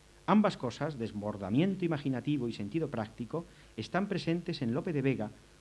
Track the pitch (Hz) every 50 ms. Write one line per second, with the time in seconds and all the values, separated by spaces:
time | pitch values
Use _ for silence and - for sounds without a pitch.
0 | - - - - - - 185 214 208 196 180 - - 120 110 - 143 151 156 113
1 | 113 104 - 104 98 104 104 101 101 92 104 131 170 196 190 185 180 165 160 139
2 | - 143 131 120 113 139 147 143 120 117 107 - 107 101 - 165 160 135 - 113
3 | 107 107 - - 120 113 - 160 175 - - - - - - - 110 - - 175
4 | 202 196 202 170 - - 165 175 170 - 165 - 135 117 113 151 175 190 160 147
5 | 127 135 131 - 107 107 - - - - - -